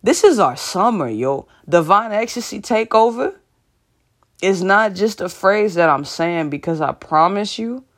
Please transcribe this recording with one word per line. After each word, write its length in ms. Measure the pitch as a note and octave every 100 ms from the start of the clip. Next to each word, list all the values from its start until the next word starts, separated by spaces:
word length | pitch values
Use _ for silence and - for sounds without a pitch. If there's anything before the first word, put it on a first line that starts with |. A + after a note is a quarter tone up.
This 220 | G3 F4
is 140 | G#4 C4
our 180 | D#3 B2+
summer, 520 | - F#3 A3 A3 B2+
yo. 380 | A2 B2+ C#3 - _ -
Divine 440 | E3+ D#3+ G3 A3+
Ecstasy 480 | G#3 A#3 - A3+ G#3+
Takeover 760 | - A3 A3 A3 A3+ A#3 D4 G4 _ _ _ _ _ _ _ _ _ _
is 200 | F#3 F#3+
not 320 | F#3 G3+ A3
just 260 | F#3 G#3+ G#3
a 80 | F#3
phrase 460 | - F#3+ G#3 G#3+
that 140 | E3+ E3
I'm 160 | C#3
saying, 460 | C#3+ - E3+ E3+ D3+
because 300 | C#3+ E3+ D#3+
I 120 | C#3+
promise 680 | B2+ - D#3 E3+ G3+ G3+ -
you 260 | A3+ B3+ C4